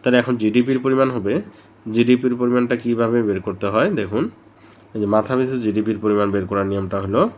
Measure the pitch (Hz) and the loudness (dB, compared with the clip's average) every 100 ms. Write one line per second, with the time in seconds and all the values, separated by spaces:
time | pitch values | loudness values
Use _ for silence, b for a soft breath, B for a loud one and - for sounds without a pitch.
0 | - 123 120 123 107 110 123 131 131 131 | 2 2 2 0 2 2 2 0 0 2
1 | 131 127 98 135 208 B B - - 110 | 0 0 -2 -4 -6 B B -16 -6 0
2 | 120 123 127 123 123 123 123 120 120 117 | 4 4 2 0 0 0 0 -2 -2 0
3 | 117 120 110 95 92 95 101 104 165 175 | 0 2 0 -2 -4 -4 -2 0 0 0
4 | 95 104 196 - - - B B - 113 | -2 -2 -4 -6 -20 -20 B B -12 -4
5 | 104 110 110 127 127 127 110 104 107 101 | 2 2 2 0 0 0 -2 0 -2 -2
6 | 107 104 101 98 95 101 98 98 95 98 | 0 2 2 0 -2 -2 0 -2 -4 -4
7 | 95 107 208 | -2 0 0